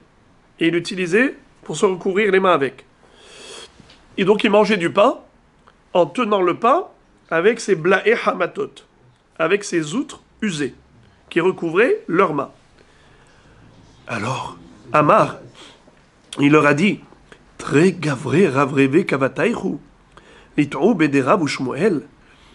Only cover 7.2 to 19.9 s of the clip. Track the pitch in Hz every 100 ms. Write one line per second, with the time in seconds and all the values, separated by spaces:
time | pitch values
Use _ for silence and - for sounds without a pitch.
7.2 | - 165 190 233 - 180 160 190 208 233
8.2 | 208 180 170 - - - - _ _ _
9.2 | _ - 160 202 - 175 151 202 302 -
10.2 | _ _ 214 156 131 - _ _ _ _
11.2 | - 170 175 185 165 165 254 415 - 170
12.2 | 185 147 127 - _ _ _ _ _ _
13.2 | _ _ _ _ - - - _ - 117
14.2 | 110 131 - - - - - 151 147 208
15.2 | 147 - - - - - _ _ _ _
16.2 | _ - 143 151 147 147 196 147 - -
17.2 | _ - _ - - 139 185 180 151 127
18.2 | - 139 190 131 139 139 139 151 - 139
19.2 | 131 139 190 226 196 143 -